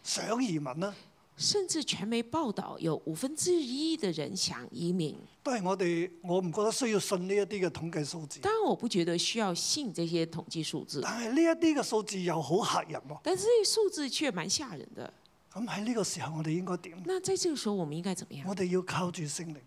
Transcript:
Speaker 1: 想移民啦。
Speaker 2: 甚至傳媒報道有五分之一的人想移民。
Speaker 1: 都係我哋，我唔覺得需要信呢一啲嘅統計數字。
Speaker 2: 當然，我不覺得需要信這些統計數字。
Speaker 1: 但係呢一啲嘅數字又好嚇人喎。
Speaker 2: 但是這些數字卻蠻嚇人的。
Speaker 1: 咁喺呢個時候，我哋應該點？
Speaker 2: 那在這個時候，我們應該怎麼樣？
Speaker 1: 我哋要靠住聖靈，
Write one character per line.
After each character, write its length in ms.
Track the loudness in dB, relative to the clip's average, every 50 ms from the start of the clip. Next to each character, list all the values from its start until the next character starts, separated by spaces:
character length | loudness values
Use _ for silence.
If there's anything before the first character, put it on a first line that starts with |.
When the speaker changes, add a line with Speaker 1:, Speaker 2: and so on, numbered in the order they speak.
| -6
Speaker 1:
想 400 | -4 -4 -2 0 0 0 2 2
移 140 | 2 2 0
民 60 | -2 -2 -2 -2
啦。 120 | -2 -4 -4 -8 -16 -20 -20 _ _ _ _
Speaker 2:
甚 320 | -2 0 2 2 2 2 0
至 160 | 0 -2 0
傳 200 | -2 -2 -2 -2
媒 160 | 0 0 0
報 300 | 0 0 -2 -2 0 0
道 260 | -2 -4 -6 -8 -6 -2
有 200 | 0 0 0 0 -2
五 80 | -4 -4
分 220 | -2 -4 -4 -2
之 160 | 0 2 4 4
一 420 | 4 2 0 -2 0 0 0 0
的 140 | 2 0 0
人 260 | 0 0 -2 -4 -2
想 300 | -2 -2 -2 -2 -4 -10 -10 -6
移 200 | -4 0 0 2
民。 240 | 2 0 -2 -4 -8 -14 -18 -14 _ -4
Speaker 1:
都 80 | -2 0
係 100 | 0 2
我 160 | 2 2 2
哋， 320 | 2 2 2 2 0 -2 -4 -6
我 200 | -2 0 2 2
唔 120 | 2 2 2
覺 120 | 2 2
得 80 | 2 2
需 180 | 2 2 4
要 80 | 4 2
信 300 | 2 2 0 0 0 2
呢 40 | 2
一 80 | 2 2
啲 220 | 2 0 0 0
嘅 60 | 0
統 220 | 0 -2 -6 -4 -2
計 120 | -2 -2
數 220 | -2 -4 -8 -8
字。 140 | -10 -8 -2
Speaker 2:
當 120 | 0 2 2
然， 100 | 4 4
我 100 | 2 2
不 140 | 2 0 0
覺 160 | 2 2 2
得 120 | 2 2
需 220 | 0 0 0 0 0
要 160 | 0 0 0
信 400 | 0 0 0 0 0 -2 -4 -2
這 100 | -2 -2
些 220 | 2 2 2 0
統 180 | 0 -2 -8 -8 -6
計 160 | -4 -4 -4
數 200 | -4 -4 -6 -6
字。 160 | -6 -6 -4
Speaker 1:
但 160 | -4 -4 -2 -2 -2
係 80 | 0 2
呢 80 | 4
一 60 | 4
啲 320 | 4 4 4 4 4 4 4
嘅 40 | 2
數 180 | 2 0 0 0
字 180 | 0 -4 -2
又 220 | 0 0 0 0 0
好 220 | 2 2 2 4
嚇 180 | 4 2 0 0 -2
人 120 | -6 -8 -8 -10
喎。 120 | -10 -4 0
Speaker 2:
但 160 | 0 0 2
是 60 | 4
這 40 | 6 6 6 6
些 0 | 4 4
數 160 | 4 4 4
字 220 | 2 0 -4 -2
卻 220 | 0 0 0 0 0
蠻 160 | 0 0 0
嚇 260 | 0 -2 -2 -4 -8
人 140 | -10 -12 -12 -12
的。 180 | -10 -12 -12 -12 -16 -20 -20 _ _ _ _ -8
Speaker 1:
咁 100 | -6 -4 -4
喺 160 | -2 -2 0
呢 100 | 0 2
個 80 | 2 0
時 160 | 0 -2 -4 -4
候， 140 | -4 -2 -2
我 40 | 0
哋 60 | 0
應 140 | 0 0 0
該 120 | -2 -4 -4
點？ 240 | -4 -8 -12 -8 -4
Speaker 2:
那 140 | -2 -2 -2
在 160 | 0 0 0
這 140 | 2 2 0
個 60 | 0
時 120 | 0 0 0
候， 60 | 0
我 80 | 0 0
們 120 | -2 -2
應 60 | -4 -2
該 120 | -2 -4
怎 100 | -4 -6 -10
麼 80 | -10
樣？ 80 | -8 -6 -4
Speaker 1:
我 80 | -2
哋 80 | 0 0
要 180 | 2 2 2 0
靠 260 | 0 0 0 0 0 -2
住 100 | -4 -4
聖 220 | -4 -4 -6 -6
靈， 100 | -8 -10 -12 -14